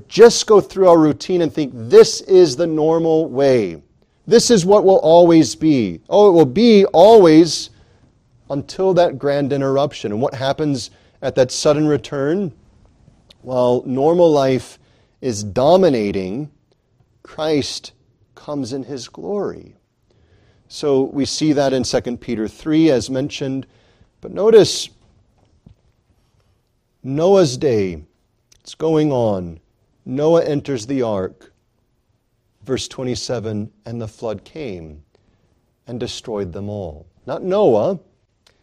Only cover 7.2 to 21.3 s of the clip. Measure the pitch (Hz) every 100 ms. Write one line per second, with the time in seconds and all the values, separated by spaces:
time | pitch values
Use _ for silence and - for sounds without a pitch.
7.2 | 175 156 170 - - _ _ _ _ _
8.2 | _ _ - 143 - - 190 175 175 117
9.2 | 143 143 139 139 135 135 147 - 113 104
10.2 | 127 117 135 143 151 135 - _ _ _
11.2 | 135 135 127 - 156 147 151 143 - 143
12.2 | 139 180 190 - _ _ _ _ _ _
13.2 | _ _ 123 127 123 123 - 127 147 180
14.2 | 170 147 135 127 - - _ _ _ _
15.2 | 135 104 104 95 139 185 180 123 104 101
16.2 | 92 113 147 _ _ _ _ _ _ _
17.2 | - - 156 151 110 - - _ _ _
18.2 | _ _ - 147 120 135 120 135 117 -
19.2 | 175 202 147 82 85 _ _ _ _ _
20.2 | _ _ _ _ _ - 151 135 135 143
21.2 | 131